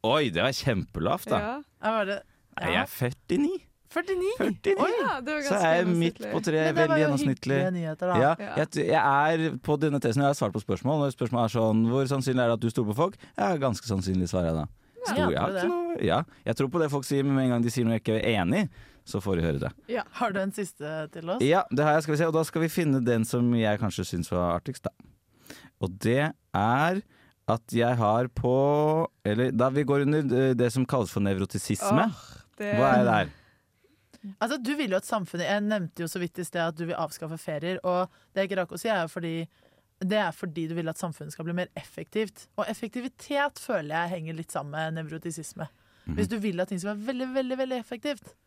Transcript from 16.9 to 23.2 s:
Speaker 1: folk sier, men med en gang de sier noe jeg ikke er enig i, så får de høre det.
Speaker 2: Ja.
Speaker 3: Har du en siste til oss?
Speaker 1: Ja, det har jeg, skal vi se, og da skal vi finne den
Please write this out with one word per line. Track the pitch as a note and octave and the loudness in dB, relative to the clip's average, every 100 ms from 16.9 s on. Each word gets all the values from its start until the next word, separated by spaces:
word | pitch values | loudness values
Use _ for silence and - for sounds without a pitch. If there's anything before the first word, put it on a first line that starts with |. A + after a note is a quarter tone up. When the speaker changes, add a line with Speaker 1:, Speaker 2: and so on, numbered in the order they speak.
Speaker 1:
folk | C#3+ | -2
sier, | C3 C#3 | -2 0
men | C#3 | 2
med | C3+ | 2
en | C3 | 2
gang | A#2+ | 2
de | A#2 | 0
sier | B2 | 0
noe | A2+ A2+ | 0 0
jeg | |
ikke | - A2 | 0 0
er | A2 G#2+ | 2 2
enig | F2 E3 | 2 2
i, | F#3 - - - - | 0 -6 -20 -20 -8
så | G#2 | -6
får | G2+ F2+ | 0 2
de | |
høre | E2 C#2+ | 2 0
det. | B1 - - | -4 -8 -8
Speaker 2:
Ja. | A#3 - | -6 -6
Speaker 3:
Har | - A#3 | -4 -2
du | G3 | -2
en | G3 | -4
siste | G3+ F#3+ - D3 D#3 D3+ | -4 -8 -8 -8 -8 -8
til | E3+ E3 | -8 -6
oss? | A3 | 0
Speaker 1:
Ja, | C#3+ F3 - | 4 4 2
det | C3+ | 2
har | D3+ | 4
jeg, | D#3 | 4
skal | D3+ | 2
vi | D3 | 2
se, | E3 | 2
og | |
da | D#3+ | 2
skal | D#3+ E3 | 0 0
vi | D#3+ | 0
finne | - D#3 C3+ | 0 2 2
den | B2 A#2 | 2 2